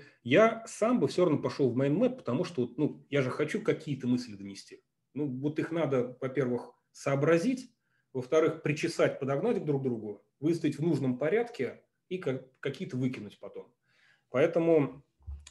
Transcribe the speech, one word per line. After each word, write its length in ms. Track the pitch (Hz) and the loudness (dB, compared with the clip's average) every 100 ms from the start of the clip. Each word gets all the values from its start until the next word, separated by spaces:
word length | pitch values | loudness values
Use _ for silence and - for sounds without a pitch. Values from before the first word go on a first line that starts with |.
| - _ | -18 _
я 400 | 120 156 226 226 - | 2 6 6 4 -8
сам 340 | - 220 247 | -2 0 2
бы 80 | 143 | 2
все 160 | - | 2
равно 140 | 175 135 | 2 2
пошел 280 | 127 - 135 | 0 0 0
в 60 | 117 | 2
майндмэп, 420 | 139 160 247 247 | 2 2 0 0
потому 260 | - 131 | -4 -2
что, 180 | 175 - | -2 -2
вот, 160 | 123 - | -4 0
ну, 260 | 139 - - | -2 -4 -4
я 120 | 143 | 0
же 80 | 127 | 0
хочу 320 | - 151 214 | 0 -2 -2
какие-то 460 | 185 147 - 131 123 | -2 -2 -2 -4 0
мысли 260 | 123 123 | 0 -2
донести. 480 | 101 98 98 - - _ _ _ | -12 -14 -14 -18 -20 _ _ _
Ну, 120 | 127 147 127 | -6 -6 -2
вот 180 | 147 151 | -4 -2
их 140 | 165 | -4
надо, 440 | 165 147 131 120 - | -2 0 0 0 -4
во-первых, 520 | 131 135 123 120 - - _ | -6 -2 0 -2 -6 -18 _
сообразить, 760 | - 139 139 151 165 202 269 - _ _ _ _ | -8 -2 2 4 4 4 -2 -6 _ _ _ _
во-вторых, 500 | 131 - 160 160 - | -8 2 4 4 2
причесать, 560 | 151 147 160 - 147 - | -2 -2 -2 2 2 0
подогнать 440 | 131 139 208 196 | -2 0 0 0
друг 180 | 151 143 | 0 -2
к 20 | |
другу, 400 | 131 117 104 101 _ - | -2 -4 -6 -12 _ -2
выставить 380 | 147 170 147 135 | 0 2 0 0
в 40 | |
нужном 360 | 165 143 131 123 | 0 2 0 0
порядке 640 | 147 208 240 - 117 - _ _ - | 0 0 0 -4 -6 -8 _ _ -10
и 100 | 180 | -6
ка-, 280 | 160 127 - _ | -4 -4 -6 _
какие-то 360 | 143 - 185 127 | -8 -6 -6 -2
выкинуть 440 | 127 120 104 - | -2 -4 -12 -14
потом. 320 | 101 - - _ _ _ _ _ _ | -16 -14 -16 _ _ _ _ _ _
Поэтому 720 | 123 165 170 165 160 135 - - _ - - - | 2 2 4 4 4 4 -4 -20 _ -16 -16 -14